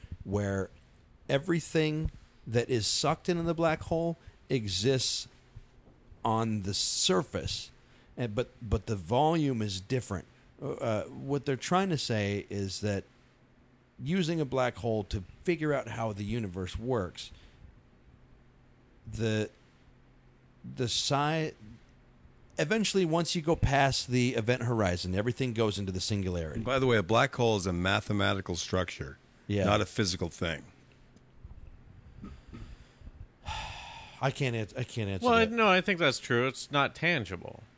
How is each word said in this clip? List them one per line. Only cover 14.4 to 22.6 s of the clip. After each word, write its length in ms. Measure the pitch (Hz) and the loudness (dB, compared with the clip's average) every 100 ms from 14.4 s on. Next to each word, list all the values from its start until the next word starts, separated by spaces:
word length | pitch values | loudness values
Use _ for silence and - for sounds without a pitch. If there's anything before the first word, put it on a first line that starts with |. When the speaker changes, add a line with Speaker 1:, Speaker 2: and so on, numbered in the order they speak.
Speaker 1:
a 20 | |
black 320 | 139 131 123 - | 0 2 0 0
hole 280 | 120 110 | -2 -2
to 180 | 98 107 92 - | -2 -6 -6 -6
figure 280 | - 165 151 | -2 0 0
out 160 | 139 113 | 0 -2
how 240 | 107 113 | -4 -4
the 100 | 101 | -4
universe 540 | 104 117 101 90 90 - | -4 -2 -4 -4 -6 -4
works, 520 | 120 123 87 - - - - - - - - - - - - - - - - - - - - | -2 0 -2 -6 -14 -16 -20 -20 -20 -20 -20 -20 -20 -20 -20 -20 -20 -20 -20 -20 -20 -20 -12
the, 380 | 107 113 107 107 - - - - - - - - - - - 123 135 | -4 0 0 -2 -6 -20 -20 -20 -20 -20 -20 -20 -20 -20 -18 -12 -6
the 100 | 120 | -2
si-, 680 | - - 139 147 160 156 - 107 117 - - - - - - - | 0 0 2 2 0 -2 -6 -18 -20 -20 -20 -20 -20 -20 -20 -10
eventually, 480 | - | -2